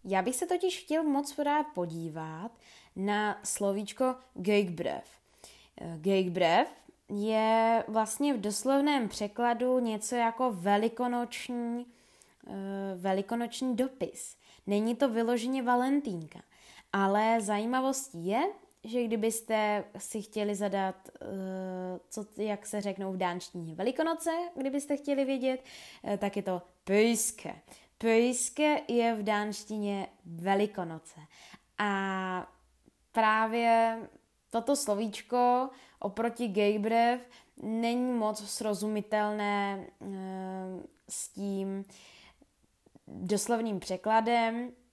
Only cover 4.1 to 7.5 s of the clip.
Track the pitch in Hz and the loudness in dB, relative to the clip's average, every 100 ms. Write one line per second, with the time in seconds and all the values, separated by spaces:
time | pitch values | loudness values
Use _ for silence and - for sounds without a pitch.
4.1 | 254 - - 185 208 190 165 - 73 - | 0 -10 -4 4 4 4 -2 -4 -4 -10
5.1 | - _ - - - - - 165 160 175 | -20 _ -20 -20 -20 -20 -14 -12 -4 2
6.1 | 196 185 175 170 180 311 - - _ _ | 4 2 4 6 6 4 -4 -20 _ _
7.1 | 202 214 220 220 | -4 0 2 4